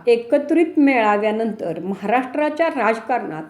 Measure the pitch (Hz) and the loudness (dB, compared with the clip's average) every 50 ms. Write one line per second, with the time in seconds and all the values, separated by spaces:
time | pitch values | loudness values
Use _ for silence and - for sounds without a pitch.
0 | - 240 233 233 233 - 294 285 285 - 330 330 349 330 - 320 285 277 269 240 | 2 2 2 2 2 0 0 0 2 2 2 2 2 2 2 4 4 4 4 4
1 | 220 208 208 208 214 214 214 220 226 226 196 - 190 175 160 156 165 190 196 190 | 4 4 2 2 2 0 0 0 -2 -4 -4 -6 -6 -6 -6 -6 -6 -6 -6 -6
2 | 202 202 226 254 262 254 - 285 302 302 302 302 330 330 302 269 220 214 226 226 | -2 0 0 0 0 -2 -4 -2 -2 -2 0 0 -2 -2 0 0 0 0 0 -2
3 | - - 247 233 208 185 160 156 160 | -4 -4 -4 -4 -4 -6 -10 -10 -12